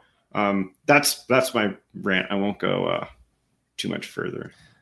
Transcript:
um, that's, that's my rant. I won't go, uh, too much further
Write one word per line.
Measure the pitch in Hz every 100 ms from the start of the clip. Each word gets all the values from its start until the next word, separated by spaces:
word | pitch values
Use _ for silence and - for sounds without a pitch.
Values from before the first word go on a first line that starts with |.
| _ _ _
um, | - 104 101 - - -
that's, | 147 143 -
that's | - 127 131
my | 117 104 98 _
rant. | 95 101 92 92
I |
won't | 101 101 98
go, | 98 95 87
uh, | - - - _ _ _ _ _ -
too | 98
much | - -
further | - - - - - - _